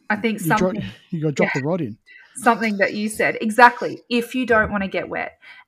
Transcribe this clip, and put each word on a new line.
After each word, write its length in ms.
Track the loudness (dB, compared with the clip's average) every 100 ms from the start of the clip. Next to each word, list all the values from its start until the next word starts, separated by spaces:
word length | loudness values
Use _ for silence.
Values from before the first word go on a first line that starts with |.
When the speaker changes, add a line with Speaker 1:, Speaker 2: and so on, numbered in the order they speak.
| -6
Speaker 1:
I 60 | -2
think 240 | -2 -2
Speaker 2:
you 60 | 0 2
dro-, 20 | 2
Speaker 1:
something 140 | -2 -8 -12 _
Speaker 2:
you 100 | -4
gotta 120 | -4
drop 160 | 0 0 0
Speaker 1:
Yeah. 60 |
Speaker 2:
the 60 | -2
rod 140 | -4
in. 160 | -4 -10 _ -20 -20 -2
Speaker 1:
Something 420 | 0 2 0 0
that 160 | 0
you 160 | 0 -6
said. 280 | -2 -2 0
Exactly. 600 | -2 6 6 6 -8 -8 -2
If 240 | -2 -2 -4
you 100 | 2
don't 260 | 2 2
wanna 160 | -2 -4
get 200 | -6 -6
wet. 300 | -8 -8 _ -20 -20